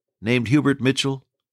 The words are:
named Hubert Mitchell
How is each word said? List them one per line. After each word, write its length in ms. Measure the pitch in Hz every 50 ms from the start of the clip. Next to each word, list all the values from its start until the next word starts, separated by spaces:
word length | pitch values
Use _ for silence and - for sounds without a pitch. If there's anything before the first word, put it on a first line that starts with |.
| _ _ _ -
named 280 | 92 107 123 127 117 101
Hubert 320 | 135 151 131 139 135 -
Mitchell 460 | 113 131 135 - - 139 135 131 _ _ _ _ _ _